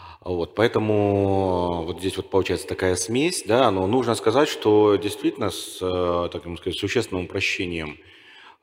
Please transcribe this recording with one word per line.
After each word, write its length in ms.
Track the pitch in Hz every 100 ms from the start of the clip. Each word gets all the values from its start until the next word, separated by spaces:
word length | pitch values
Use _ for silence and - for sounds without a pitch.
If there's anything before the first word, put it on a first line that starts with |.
| - -
Вот, 320 | - 90 82
поэтому 1300 | - 113 113 107 107 101 101 98 98 95 90 87 87 82
вот 100 | 87
здесь 160 | 92 92
вот 140 | -
получается 380 | 98 87 87 -
такая 280 | - 92 90
смесь, 480 | - 120 160 180 92
да, 240 | 117 127
но 160 | 95 92
нужно 260 | 127 120
сказать, 340 | 110 - 117 151
что 500 | - 110 107 107 101
действительно 520 | 101 - 160 - 107
с, 300 | - - -
э, 480 | 92 90 90 87 87
таким 260 | 87 87 85
сказать, 200 | - 85
существенным 480 | 101 120 107 92 87
упрощением, 720 | 98 92 - 92 85 78 73 - - - - - -